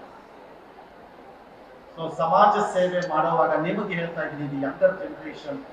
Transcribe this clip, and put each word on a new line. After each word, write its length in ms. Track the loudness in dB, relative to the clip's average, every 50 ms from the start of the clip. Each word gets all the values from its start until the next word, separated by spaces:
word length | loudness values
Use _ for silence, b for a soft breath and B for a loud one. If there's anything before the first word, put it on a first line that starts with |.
| -20 -20 -20 -20 -20 -20 -20 -20 -20 -20 -20 -20 -20 -20 -20 -20 -20 -20 -20 -20 -20 -20 -20 -20 -20 -20 -20 -20 -20 -20 -20 -20 -20 -20 -20 -20 -20 -18 -12 -10
So 180 | -8 -6 -4
ಸಮಾಜ 580 | -2 0 4 6 6 6 6 6 4 0 0 2
ಸೇವೆ 360 | 2 2 2 2 0 -2 0
ಮಾಡುವಾಗ 500 | 0 0 2 2 2 2 2 2 2 0
ನಿಮಗೆ 340 | 0 0 -2 -2 -4 -4 -4
ಹೇಳ್ತಾ 280 | -4 -4 -4 -6 -6
ಇದ್ದೀನಿ, 220 | -8 -6 -6 -8 -8
ಇದು 120 | -6 -6
ಯಂಗರ್ 440 | -4 -4 -6 0 2 2 2 2 0
ಜನರೇಷನ್. 680 | -6 -10 -12 -12 -14 -14 -14 -12 -10 -10 -10 -10 -12 -14